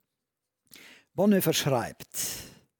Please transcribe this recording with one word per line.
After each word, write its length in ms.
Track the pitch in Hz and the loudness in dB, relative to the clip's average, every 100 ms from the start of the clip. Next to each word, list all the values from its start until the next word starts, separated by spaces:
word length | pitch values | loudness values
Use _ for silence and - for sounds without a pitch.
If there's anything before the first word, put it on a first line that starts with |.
| _ _ _ _ _ _ _ - - - _ | _ _ _ _ _ _ _ -20 -20 -20 _
Bonhoeffer 400 | - 180 190 160 | 0 4 4 4
schreibt: 560 | - 147 135 85 - - - - - - - _ _ | 0 0 0 -2 -10 -14 -8 -8 -8 -14 -20 _ _